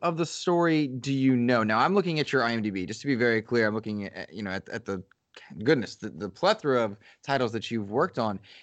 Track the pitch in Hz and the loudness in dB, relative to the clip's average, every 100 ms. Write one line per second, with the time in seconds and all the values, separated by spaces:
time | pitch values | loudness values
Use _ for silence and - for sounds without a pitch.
0 | 175 165 160 - - 170 170 156 143 127 | -2 -2 -4 -4 0 4 4 2 0 -4
1 | 135 135 131 127 120 120 107 110 147 196 | -2 2 4 4 4 4 4 4 4 2
2 | 175 156 139 135 117 117 107 98 90 107 | 2 0 0 2 2 0 -2 -4 -6 -6
3 | 143 123 120 113 110 120 110 107 107 104 | -2 2 2 2 0 2 2 0 -4 -6
4 | 98 90 - 90 101 95 - 117 104 95 | -8 -12 -12 -8 -6 -6 -8 -10 -6 -8
5 | 95 _ _ - - - 110 156 95 - | -8 _ _ -20 -18 -4 2 2 0 -10
6 | 107 76 98 - 185 214 147 127 113 101 | -12 -10 -10 -2 0 0 0 0 0 -4
7 | - _ - 139 120 110 - 113 98 113 | -18 _ -2 0 0 -4 -6 -6 -4 -2
8 | 180 135 110 98 - - | -2 -2 -4 -4 -10 -20